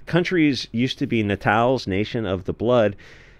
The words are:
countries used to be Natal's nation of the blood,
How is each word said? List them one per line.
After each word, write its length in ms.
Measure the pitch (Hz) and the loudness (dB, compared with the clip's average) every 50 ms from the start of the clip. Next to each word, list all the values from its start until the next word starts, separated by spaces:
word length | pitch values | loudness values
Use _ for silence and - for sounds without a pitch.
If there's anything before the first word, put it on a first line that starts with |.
| - - | -8 -2
countries 600 | - 170 175 - 190 170 156 147 131 - - - | 0 0 0 2 2 2 2 2 2 -2 -4 -6
used 260 | - 113 127 131 - - | -4 -2 -2 -2 -2 -6
to 80 | 143 | -4
be 160 | - 120 113 | -2 0 0
Natal's 640 | 107 101 101 - - - 104 113 117 127 135 120 - | 0 0 -2 0 2 2 2 4 4 2 0 0 -2
nation 400 | 98 92 98 107 - - 120 110 | -2 -2 -2 -2 -2 -4 -4 -4
of 200 | 90 95 90 87 | -4 -4 -4 -4
the 80 | - 85 | -6 -6
blood, 420 | - 101 117 123 120 107 104 101 - - - - - - - - | -4 0 2 2 4 2 2 0 -4 -12 -20 -20 -20 -20 -20 -20